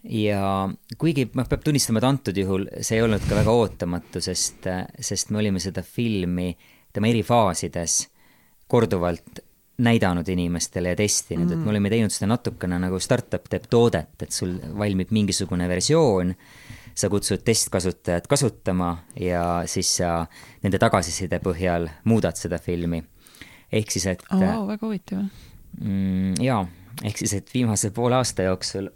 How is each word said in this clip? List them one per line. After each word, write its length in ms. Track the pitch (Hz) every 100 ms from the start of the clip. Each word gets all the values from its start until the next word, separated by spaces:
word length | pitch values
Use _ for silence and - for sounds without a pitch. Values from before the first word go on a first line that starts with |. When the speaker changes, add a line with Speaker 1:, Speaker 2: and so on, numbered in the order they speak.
Speaker 1:
Ja 400 | - 113 107 101 98 98 95 - - -
kuigi, 320 | 160 139 120
noh, 140 | - 117
peab 140 | 143
tunnistama, 340 | 156 147 - 110
et 80 | 127
antud 300 | 135 - 92
juhul 280 | 95 95 98
see 240 | - - 110
ei 80 | 113
olnud 180 | 101 -
ka 120 | 104
väga 160 | 107
ootamatu, 640 | 120 104 - 87 87 - 92
sest, 440 | 92 90 - - 95 92 - -
sest 340 | 120 101 -
me 60 | 107
olime 220 | 107 95
seda 200 | 92 90
filmi 680 | 87 - 117 104 90 90 90 85 - _ _
tema 160 | 127 107
eri 100 | 117
faasides 760 | 104 120 101 87 87 87 85 - - _ _ _ _ _ _
korduvalt 720 | 123 113 95 87 85 - - _ _ _ -
näidanud 500 | 117 117 98 87 85
inimestele 680 | 90 87 85 - 92 90
ja 20 | 87
testinud, 540 | 104 - - 85 170
et 80 | 165
me 60 | 139
Speaker 2:
Mm. 60 |
Speaker 1:
olime 180 | 104 101
teinud 220 | 113 104
seda 140 | - 98
natukene 480 | 117 - - 92 87
nagu 200 | 92 92
startup 480 | - 123 - 95 -
teeb 160 | 92 -
toodet, 460 | 120 117 85 80 -
et 100 | -
sul 220 | - 95 90 78
valmib 400 | 95 104 95 90
mingisugune 540 | 110 101 - 98 87 90
versioon, 600 | 90 90 156 147 95 90 90 - - - - -
sa 160 | - 101
kutsud 300 | 101 - 95
testkasutajad 800 | - 110 - 98 90 - - 87 -
kasutama 680 | 143 135 - - 92 87 85 - -
ja 480 | 90 87 87 87
siis 260 | 87 95 90 -
sa 260 | 87 82 82 - - -
nende 180 | 101 92
tagasiside 640 | 113 101 87 - 90 85
põhjal 480 | 95 85 92 87 82 80
muudad 340 | 110 113 90 -
seda 180 | 85 85
filmi. 440 | - 87 85 82 - - - - - - -
Ehk 240 | 110 107
siis, 140 | - 98
et 160 | 90 -
Speaker 2:
Oh, 100 | 190
vau, 220 | 190 220 196
väga 200 | 214 220
huvitav. 400 | 202 - 190 196 - - - -
Speaker 1:
mm, 640 | - 107 98 95 92 95 92
jaa, 220 | 127 117 87 - - -
ehk 180 | 104 -
siis, 160 | 107
et 160 | 101 -
viimase 380 | 123 120 101 107
poole 260 | 104 120 127
aasta 300 | 123 - 95
jooksul 400 | 92 - 98 98